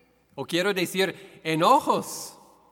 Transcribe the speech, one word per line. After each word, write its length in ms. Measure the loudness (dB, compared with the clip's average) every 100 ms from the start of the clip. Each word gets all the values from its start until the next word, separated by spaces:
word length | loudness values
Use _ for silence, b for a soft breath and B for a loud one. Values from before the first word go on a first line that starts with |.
| _ _ _ -12
o 100 | -4
quiero 280 | -2 0
decir, 680 | -2 -2 0 -2 -2 -16 -12 -4
enojos 920 | 2 4 4 4 -2 -4 -10 -14 -18 -20 _ _